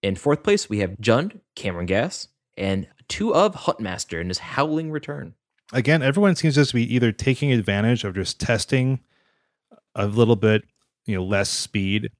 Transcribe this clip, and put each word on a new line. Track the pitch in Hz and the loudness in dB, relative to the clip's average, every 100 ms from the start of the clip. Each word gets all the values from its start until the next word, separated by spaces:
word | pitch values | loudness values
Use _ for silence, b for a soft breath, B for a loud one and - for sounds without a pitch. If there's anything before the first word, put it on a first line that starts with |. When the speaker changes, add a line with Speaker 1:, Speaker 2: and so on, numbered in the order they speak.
Speaker 1:
In | 101 95 | -4 -2
fourth | - 151 | 0 0
place, | - 202 - | 2 0 0
we | 104 | -4
have | 95 98 | -4 -2
Jund, | 110 117 180 - _ - | 2 2 2 -8 _ -10
Cameron | 101 87 87 | -8 -6 -2
Gass, | 95 147 - - _ _ - | 0 0 -6 -14 _ _ -6
and | 190 98 - _ _ | -2 -2 -4 _ _
two | - 220 | -6 0
of | 160 208 190 | 2 2 0
Huntmaster | - - 107 90 - 82 | -4 -4 -6 -8 -8 -6
in | 90 | -6
his | 92 | -6
Howling | - - 147 156 160 | -6 -2 -2 -2 -4
Return. | 151 151 147 - - _ _ _ | -8 -10 -12 -14 -18 _ _ _
Speaker 2:
Again, | 123 117 160 | -2 2 2
everyone | 151 170 202 175 | 2 4 2 4
seems | 160 143 | 2 4
just | 139 | 2
to | 123 | 2
be | 117 123 | 0 2
either | 117 | 2
taking | 104 - 127 143 | 2 0 0 2
advantage | 123 98 101 110 120 | 2 2 2 2 2
of | 104 92 | -2 -4
just | 92 - | -6 -6
testing | - 113 - 135 131 131 _ _ _ _ _ _ _ _ _ - | 0 0 2 0 0 -2 _ _ _ _ _ _ _ _ _ -4
a | 101 | -2
little | 107 113 113 | 4 4 4
bit, | 107 107 - _ _ _ - | 4 2 -2 _ _ _ -8
you | 98 | -6
know, | |
less | 92 101 101 | -2 0 0
speed | - - 107 95 104 110 _ | -4 -6 -4 -2 -2 -4 _